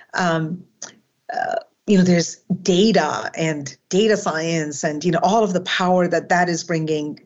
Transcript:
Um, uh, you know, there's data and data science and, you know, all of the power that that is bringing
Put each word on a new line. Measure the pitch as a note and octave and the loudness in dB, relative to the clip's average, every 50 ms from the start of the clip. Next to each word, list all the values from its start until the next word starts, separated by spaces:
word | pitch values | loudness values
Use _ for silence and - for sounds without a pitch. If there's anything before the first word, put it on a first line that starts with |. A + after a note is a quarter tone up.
| - _ - | -20 _ -6
Um, | - F#3 F3 E3 D#3+ D#3+ D#3 F3 F3+ - - _ _ - - - _ _ _ _ _ _ - - | -2 -2 0 0 0 -2 -4 -6 -8 -12 -16 _ _ -20 -20 -20 _ _ _ _ _ _ -10 -6
uh, | - - - - - - _ _ _ _ | -4 -4 -4 -4 -6 -8 _ _ _ _
you | - G#3 F#3 | 2 4 4
know, | F3+ | 6
there's | F3+ F3+ E3+ D#3+ - - - _ - F#3 - - | 6 4 4 2 0 -6 -12 _ -6 -6 -2 0
data | - F3+ F3 G3+ A3+ G#3 F#3+ D#3 D3+ - G#2+ G#2+ - - | 0 2 4 4 4 4 2 2 0 -2 -4 -6 -8 -6
and | - E3 D#3+ D#3 D3 C#3+ C3+ - - _ _ | -4 -2 -2 -2 -4 -6 -10 -14 -16 _ _
data | - F#3 A3 A3 G#3+ | 0 2 2 2 2
science | F#3+ G3+ F#3 D#3 D#3+ D#3+ E3 E3 E3 D#3 D3+ D3 - - | 0 0 -4 -4 -4 -2 -2 -2 -2 -2 -4 -6 -4 -4
and, | D#3+ D3+ D3+ D#3 | -4 -4 -2 -2
you | F3+ E3 | -2 0
know, | E3+ - | 2 2
all | F3+ G3+ A#3 A3 | 2 4 2 2
of | G3 F3+ | 2 0
the | F3+ | -2
power | F3+ - - - F#3+ F3+ F#3 F#3 F3 F3+ | -2 -2 -2 0 2 2 4 2 2 2
that | F3+ E3 - - | 0 -2 0 0
that | F#3 F3 F3+ F3 | 2 2 2 0
is | E3+ E3 - | 0 -4 -4
bringing | - F3 D#3+ D#3+ D#3 D#3 D3+ D3+ D3+ C#3+ - - | -4 -4 -2 -2 -2 -2 -2 -2 -6 -8 -12 -12